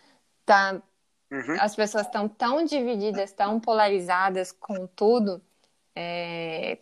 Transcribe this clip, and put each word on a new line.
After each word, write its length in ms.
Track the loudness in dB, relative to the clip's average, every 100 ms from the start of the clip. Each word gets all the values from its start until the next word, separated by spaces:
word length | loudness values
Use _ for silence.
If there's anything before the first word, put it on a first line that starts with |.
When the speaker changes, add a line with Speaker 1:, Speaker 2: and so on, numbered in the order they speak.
| _ _ _ _
Speaker 1:
tá, 360 | 4 6 4 -2 -10 _ _ _ -10
Speaker 2:
Uhum. 300 | -8 -2 0
Speaker 1:
as 160 | 0 0
pessoas 320 | -2 -2 -4
tão 200 | -2 -4
tão 360 | -2 0 0
divididas, 680 | 0 0 -2 -2 -2 -2 -4
tão 280 | -2 -2 0
polarizadas 920 | 0 2 4 2 0 0 2 0 -4
com 340 | -8 -8 -8 -8
tudo, 540 | 0 4 4 2 -2 -10 _ _ _ _
é, 840 | -10 -8 -6 -6 -6 -6 -6 -6 -8